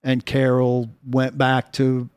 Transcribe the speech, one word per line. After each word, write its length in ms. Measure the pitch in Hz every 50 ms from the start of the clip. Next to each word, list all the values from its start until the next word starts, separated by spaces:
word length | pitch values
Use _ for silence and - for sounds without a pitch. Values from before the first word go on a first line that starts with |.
and 240 | - 131 131 127 -
Carroll 640 | - - 135 135 131 127 127 127 123 123 123 120 113 110 _ _
went 320 | 131 123 131 131 131 127 139
back 360 | 135 127 131 131 123 - -
to 340 | - 139 131 131 127 123 123 _